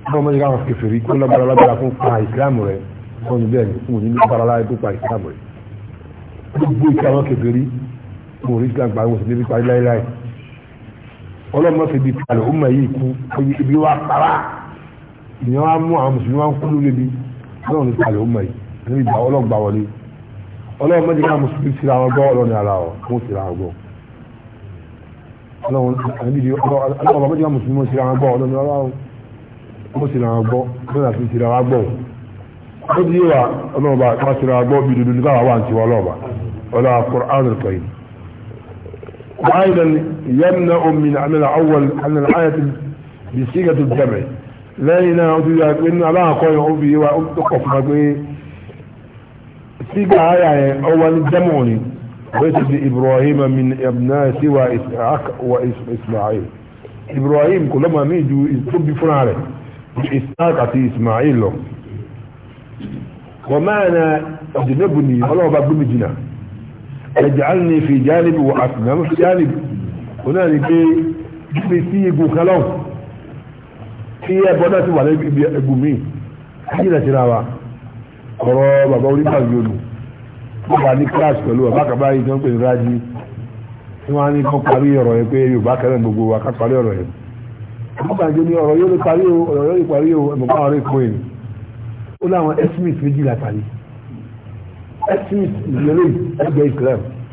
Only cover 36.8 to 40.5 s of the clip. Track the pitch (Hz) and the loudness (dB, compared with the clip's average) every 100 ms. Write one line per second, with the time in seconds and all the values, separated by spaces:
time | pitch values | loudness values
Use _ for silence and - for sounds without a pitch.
36.8 | 127 123 123 123 123 139 127 110 104 92 | 2 2 2 -2 0 0 2 0 -4 -4
37.8 | 82 - - - - - - - - - | -8 -14 -20 -20 -20 -18 -18 -18 -18 -18
38.8 | - - - - - - 170 175 190 175 | -18 -18 -18 -18 -20 -2 2 4 4 4
39.8 | 165 156 156 - 139 127 175 | 4 2 0 -8 -2 2 4